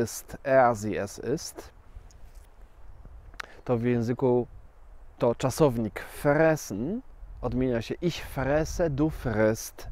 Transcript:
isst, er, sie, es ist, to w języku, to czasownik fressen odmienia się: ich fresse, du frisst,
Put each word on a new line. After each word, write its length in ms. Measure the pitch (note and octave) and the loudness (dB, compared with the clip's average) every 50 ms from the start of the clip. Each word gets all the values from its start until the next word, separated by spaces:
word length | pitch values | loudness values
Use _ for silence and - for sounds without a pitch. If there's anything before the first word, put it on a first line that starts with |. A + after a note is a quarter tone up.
| A#2 | 4
isst, 340 | - - - - - - - - | 2 -2 -10 -12 -14 -16 -8 -2
er, 320 | C#3 C3+ C3+ B2+ A#2+ A#2+ | 4 6 6 8 6 4
sie, 260 | G#2 G#2+ G#2+ E2+ D#2+ G2 | 2 -2 -2 -2 -2 -4
es 180 | G2+ - - - A2+ C#3 | -4 -6 -8 -4 -4 -4
ist, 360 | F3 - - - - - - - - - - - - - - - - - - - - - - - - - - - - - - - - - - - - - - - - - - - - - | -4 -6 -10 -14 -14 -16 -18 -20 -20 -20 -20 -20 -20 -20 -20 -20 -20 -20 -18 -18 -20 -20 -20 -20 -20 -20 -20 -20 -18 -18 -16 -16 -16 -18 -18 -18 -18 -18 -18 -16 -16 -16 -16 -16 -12 -2
to 140 | - B2 A2+ | 0 0 2
w 60 | A#2 | 2
języku, 640 | B2 B2 A#2+ A2+ A#2 B2 - C#3 B2+ B2 B2 A#2 - - - - - - - - - - - - - - - | 2 2 2 2 0 0 2 4 4 4 4 2 0 -8 -16 -18 -20 -20 -20 -20 -20 -18 -18 -18 -18 -6 0
to 180 | C3 A#2+ A#2+ | 0 0 2
czasownik 640 | - - C3 - - D#3+ C#3+ A#2+ A#2+ A2+ G#2 - - | 2 0 -2 2 4 4 4 4 2 -2 -2 -4 -8
fressen 1040 | - - - - - D3 C#3+ D#3 D#3+ D#3+ D#3 D3 - - G2 F#2+ A#2+ D#3+ G#3+ B3 - - - - - - - - | -12 -12 -12 -2 2 2 4 6 6 4 4 2 -2 -6 -6 -4 -4 -4 -4 -6 -8 -12 -16 -16 -16 -16 -12 -6
odmienia 400 | - B2 A#2 B2 B2+ C3 A#2+ A#2 | -6 -2 0 0 2 2 2 0
się: 140 | - - - | -2 -4 -6
ich 300 | - F3 F3 - - - | -2 -2 -2 -2 -2 -8
fresse, 640 | - - C#3+ C3 C3+ C#3+ D#3 D#3+ - - - F3 E3 | -8 -6 -4 0 2 2 2 0 0 0 0 0 0
du 200 | C#3 C3 D3+ D#3 | 2 2 0 0
frisst, 800 | - - - C3 A2 G#2+ A2 A2 A2+ - - - - - - - | 0 -2 -4 -2 2 4 4 4 4 2 -4 -10 -12 -12 -12 -12